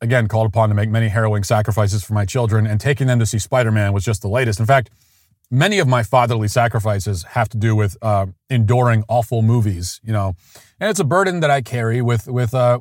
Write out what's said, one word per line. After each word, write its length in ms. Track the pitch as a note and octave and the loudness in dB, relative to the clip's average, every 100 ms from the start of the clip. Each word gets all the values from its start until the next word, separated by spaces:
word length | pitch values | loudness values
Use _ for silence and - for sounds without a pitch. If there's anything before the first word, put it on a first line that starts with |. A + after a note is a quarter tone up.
again, 260 | A#2 B2+ G#2+ | -2 0 2
called 200 | A2+ A2 | 0 0
upon 240 | A2+ G#2+ | 2 2
to 40 | |
make 140 | G#2 G#2+ | 0 0
many 200 | A2 A2+ | 0 0
harrowing 360 | G#2 A2 G#2 | 0 0 -2
sacrifices 580 | G2 A2 A2 G#2 G2+ G#2 | 0 0 0 0 0 -2
for 120 | - | -2
my 100 | G#2 | -2
children, 420 | G2+ B2+ A#2 A2 A2 | -2 -2 0 0 0
and 140 | G#2+ | 0
taking 260 | C#3+ C#3 C3 | 0 0 2
them 120 | A#2+ | 2
to 80 | G#2+ | 0
see 120 | A2 | -2
Spider-Man 540 | - B2+ A2+ G#2+ G2+ | -2 0 2 2 0
was 120 | G2+ | 0
just 180 | A#2 G#2 | -2 -4
the 60 | G2+ | -2
latest. 300 | A#2+ A#2+ G2+ | -2 0 0
In 80 | A2+ | 2
fact, 240 | C#3 G#2+ _ _ _ _ _ _ | 2 2 _ _ _ _ _ _
many 280 | B2 F#3 G3+ | 0 2 2
of 100 | C3+ | 2
my 140 | B2 | 2
fatherly 460 | A2 B2+ A#2+ A2+ G#2 | 2 2 2 0 0
sacrifices 760 | B2 A#2 A#2 G#2+ G2+ G#2 F2+ | 0 0 0 -2 -2 -4 -6
have 260 | - A#2+ A2+ | -4 -4 -2
to 60 | A2 | -2
do 180 | A2+ | 0
with, 220 | G#2+ G#2 - | 2 0 -2
uh, 240 | A2 G2+ F#2+ - - | -2 -2 -2 -8 -4
enduring 540 | B2 G#2+ B2 B2 A2 G#2+ | 0 2 2 2 -2 0
awful 320 | A#2+ A2 A#2 | -2 -2 0
movies, 600 | A2 A#2+ G#2 F2 F2 - | 0 0 0 -4 -8 -12
you 100 | A2 | -6
know, 220 | G#2+ G2 F2+ _ - - - | -4 -4 -8 _ -20 -20 -6
and 80 | G#3 | -4
it's 120 | G3 | -2
a 40 | |
burden 360 | D3 F3+ F#3+ F3+ | 0 2 0 0
that 100 | D3 | 0
I 100 | C#3 | 0
carry 400 | A2+ A#2+ A2+ A#2+ | -2 -2 0 0
with, 280 | A#2+ A#2 C3+ | 0 0 -2
with, 260 | B2 A#2 | -4 -2
uh, 240 | B2+ B2 B2 | 2 2 2